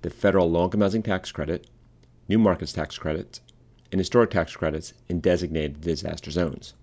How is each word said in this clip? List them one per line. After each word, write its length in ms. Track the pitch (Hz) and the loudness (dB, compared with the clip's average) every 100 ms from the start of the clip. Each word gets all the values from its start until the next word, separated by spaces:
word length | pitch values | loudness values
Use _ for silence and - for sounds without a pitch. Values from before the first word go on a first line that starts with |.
the 80 | 82 | -8
federal 400 | - 101 95 85 | 0 2 4 4
low-income 300 | 85 92 104 | 4 2 2
housing 200 | 101 110 | 2 0
tax 300 | 107 92 - | -2 -4 -4
credit, 340 | - 76 87 - _ _ _ _ _ - | -8 -6 -6 -8 _ _ _ _ _ 0
new 80 | 110 | 4
markets 360 | 107 85 80 | 4 2 -4
tax 260 | - 76 - | -6 -6 -6
credits, 420 | 78 78 - - _ _ _ _ _ | -4 -4 -6 -16 _ _ _ _ _
and 80 | 95 | -2
historic 300 | 92 123 113 | 2 4 4
tax 260 | 98 80 - | 2 -2 -2
credits 380 | 80 78 - - _ | -4 -4 -10 -20 _
in 120 | 87 | 0
designated 600 | 92 90 87 78 76 71 | 2 2 0 -2 -4 -4
disaster 480 | 82 78 - 82 - | -4 -4 -4 -8 -6
zones. 460 | 78 82 - - - | -2 -2 -4 -16 -20